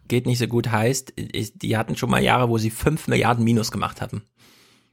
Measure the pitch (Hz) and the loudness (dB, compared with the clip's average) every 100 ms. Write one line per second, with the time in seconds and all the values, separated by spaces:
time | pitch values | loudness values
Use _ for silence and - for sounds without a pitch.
0 | - 120 127 120 113 117 113 113 113 135 | -4 -2 0 0 0 0 0 2 2 0
1 | - - 113 - 110 - 110 110 110 - | -6 -10 -8 -6 -6 -6 -2 -2 -2 -4
2 | 127 127 127 117 123 113 110 - - 156 | 0 2 4 4 2 2 0 0 0 0
3 | - 123 107 120 113 117 107 101 - - | 0 2 2 2 2 2 0 -4 -6 -6
4 | 101 104 - _ _ _ _ _ _ | -10 -10 -12 _ _ _ _ _ _